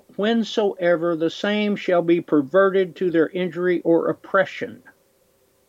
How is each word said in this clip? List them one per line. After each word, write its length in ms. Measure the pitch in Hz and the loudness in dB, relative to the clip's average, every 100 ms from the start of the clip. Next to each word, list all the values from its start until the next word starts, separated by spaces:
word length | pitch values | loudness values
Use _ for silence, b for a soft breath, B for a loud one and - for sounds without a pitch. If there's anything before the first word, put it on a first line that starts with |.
| - - | -12 -4
whensoever 960 | 208 233 208 - 202 - 175 170 175 | 0 0 0 0 -2 0 0 2 0
the 160 | 160 165 | -2 -2
same 460 | - 202 208 208 202 | -2 -2 -2 -2 -2
shall 260 | - 175 | 0 0
be 180 | 170 175 | 2 0
perverted 760 | - 151 135 190 196 190 185 - | 2 0 2 2 4 2 -2 -2
to 120 | 185 | 0
their 200 | 165 151 | 2 0
injury 520 | 180 185 156 180 170 | -2 -6 -2 -2 0
or 260 | 170 165 - | 2 2 0
oppression, 760 | - - 196 185 - - 107 - _ _ _ _ _ _ _ | -4 -2 0 0 -4 -12 -12 -20 _ _ _ _ _ _ _